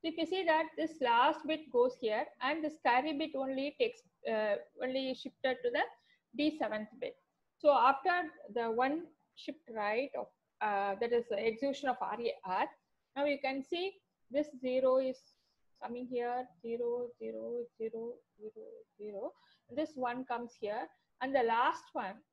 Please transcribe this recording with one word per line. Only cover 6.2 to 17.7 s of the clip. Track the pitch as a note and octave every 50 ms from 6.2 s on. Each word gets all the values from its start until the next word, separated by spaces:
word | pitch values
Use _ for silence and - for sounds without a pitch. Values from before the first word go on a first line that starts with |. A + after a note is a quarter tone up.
| _ _ _
D | - D4 D#4 D4+ D#4
seventh | C#4+ G#3+ G#3+ G#3+ G#3+ G#3+ - -
bit. | - - - _ _ _ _ _ _ _ _ _
So | - D4+
after | C#4+ B3 A3+ C4 C#4 C4+ - F#4+ F4 F4+ F4 D#4 - - - - G#3
the | A#3+ A#3 A3+ A3+
one | A3+ B3+ C4+ D4 D#4+ F4 D#4+ _ _ _ _ _
shift | - - - C#4+ - _ - A3+
right | A3 G#3 G#3 G#3+ A3+ C4+ C#4 - C4
of, | A3 - _ _ _ _ _ _
uh, | - G#3+ G#3 G3 G3 G3+ G3 G3
that | A#3 A#3 A#3+
is | A#3+ A#3 -
the | A3 G3
execution | A3 A3+ A3 A3+ C#4 C#4 C4+ C#4 C#4+ C4+
of | B3 -
R | - G3 G3+ A#3
A | A#3+ A#3 - - -
R, | F#3 F#3 G3 B3 D4 - _ _ _ _ _ _ _ _
now | C4 C#4+
you | D4 C#4+ C#4 -
can | C4 C4+ C#4 C4+
see | - - E4+ F4+ G4 G4 - _ _ _ _ _ _
this | A#3 C#4 D4+ D4 D4 B3+
zero | B3+ B3+ B3+ C4 C4 C4 B3+ C4
is | C4+ C4 B3+ - _ _ _ _ _ _ _ _ _ _ _ _
coming | - A3 A#3 B3 B3+ A#3+
here, | B3+ A#3+ A#3+ A#3+ B3 B3 B3+ B3+ - _ _
zero, | A#3 A#3 A#3 A#3+ A#3+ A#3+ B3 B3 A#3+ A#3+ _
zero, | A3+ A3+ A3+ A3 A3 A3+ A#3+ A#3+ A#3+ A#3+